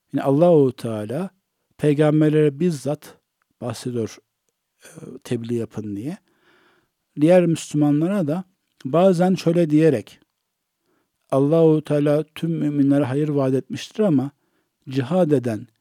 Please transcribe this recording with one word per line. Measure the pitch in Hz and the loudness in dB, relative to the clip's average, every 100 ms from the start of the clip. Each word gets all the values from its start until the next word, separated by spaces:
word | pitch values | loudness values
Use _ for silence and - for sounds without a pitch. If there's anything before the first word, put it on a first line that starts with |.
| _ | _
yine | 135 | -4
Allahu | 139 139 175 165 135 - | 0 2 4 4 4 0
Teala | 120 110 104 127 190 _ _ _ _ _ | -10 -8 -8 -8 -10 _ _ _ _ _
peygamberlere | 151 143 151 151 156 156 151 139 | -2 2 2 4 2 4 0 0
bizzat | 180 151 127 151 - - _ _ _ _ | -2 -2 -6 -8 -10 -20 _ _ _ _
bahsediyor, | 120 110 127 120 107 - _ _ _ _ _ _ | -12 -10 -8 -6 -8 -10 _ _ _ _ _ _
e, | - 160 151 - | -20 -20 -20 -20
tebliğ | - 120 117 120 | -10 -8 -6 -8
yapın | 110 - 107 101 | -8 -10 -10 -10
diye. | 120 190 _ _ _ _ _ _ _ _ _ - | -10 -12 _ _ _ _ _ _ _ _ _ 0
Diğer | 147 180 175 | 4 4 4
Müslümanlara | 160 - 151 147 147 165 202 151 | -2 -4 0 2 2 0 -2 -4
da | 170 190 _ _ _ 131 | -6 -8 _ _ _ -2
bazen | 151 190 170 180 175 | 2 4 4 2 0
şöyle | - 170 165 | 0 0 2
diyerek, | 151 160 127 - - _ _ _ _ _ _ _ _ _ _ _ | 4 4 2 -4 -20 _ _ _ _ _ _ _ _ _ _ _
Allahu | 135 139 165 160 156 | 0 2 4 4 2
Teala | 147 147 147 147 | 0 -2 0 -2
tüm | 156 - 165 | -4 -8 -6
müminlere | 165 147 147 139 143 | -4 -2 0 2 2
hayır | 135 131 151 | 0 -2 -2
vaat | 143 135 | 0 0
etmiştir | 131 - 139 - - | -2 -4 -12 -12 -2
ama | 208 143 135 _ _ _ _ _ - | 0 2 -2 _ _ _ _ _ -8
cihad | 131 123 185 170 | -6 -2 0 2
eden, | 143 123 107 120 _ | 0 -2 -8 -10 _